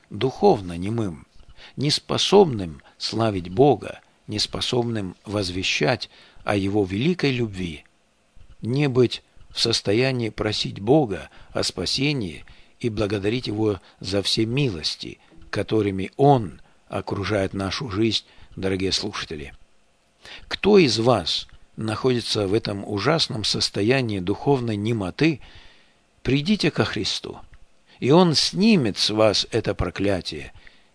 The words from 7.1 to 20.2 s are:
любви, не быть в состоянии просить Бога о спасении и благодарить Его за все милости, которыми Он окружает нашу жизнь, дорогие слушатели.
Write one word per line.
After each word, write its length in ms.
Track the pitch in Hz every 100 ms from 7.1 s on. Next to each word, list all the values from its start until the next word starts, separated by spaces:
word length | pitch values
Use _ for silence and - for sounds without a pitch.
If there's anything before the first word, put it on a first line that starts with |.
| 175 143
любви, 520 | 123 113 95 90 78 - _ _ _ _ - - -
не 260 | 107 131 147
быть 340 | 127 117 - - - -
в 100 | -
состоянии 680 | 113 110 - 107 135 127 113
просить 520 | - 107 104 127 107
Бога 480 | 101 156 123 85 - - -
о 100 | 101
спасении 800 | 101 - 87 - 143 143 92 67 - - - -
и 80 | 123
благодарить 580 | 107 104 104 98 123 113
Его 340 | 107 110 98 - -
за 220 | 98 101
все 220 | 90 -
милости, 760 | 113 127 139 85 73 - 58 - _ - -
которыми 600 | 107 98 110 101 95 95 -
Он 440 | 139 135 95 - - _ -
окружает 680 | 101 - 101 95 104 95
нашу 360 | 98 98 - 131
жизнь, 340 | 95 113 101 - - - -
дорогие 340 | 95 95 95
слушатели. 640 | - 104 - - 78 71 - - _ _ _ _ _